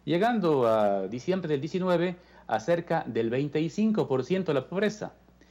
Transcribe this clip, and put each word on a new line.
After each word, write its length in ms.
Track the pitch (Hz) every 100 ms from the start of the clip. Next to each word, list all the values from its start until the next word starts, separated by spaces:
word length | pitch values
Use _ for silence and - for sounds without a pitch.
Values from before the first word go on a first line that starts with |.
| -
llegando 600 | 170 220 233 175 147 117
a 400 | 110 104 98 95
diciembre 420 | 113 - 185 170
del 100 | 147
diecinueve 560 | 156 185 180 175 175 180 - - -
a 120 | 110
cerca 460 | 110 170 170 165 -
del 220 | 117 113
veinticinco 800 | 127 147 151 160 - 220 214 135
por 160 | 131
ciento 300 | 123 185 180
de 60 | 143
la 60 | 135
pobreza, 460 | 180 208 208 - - _ - -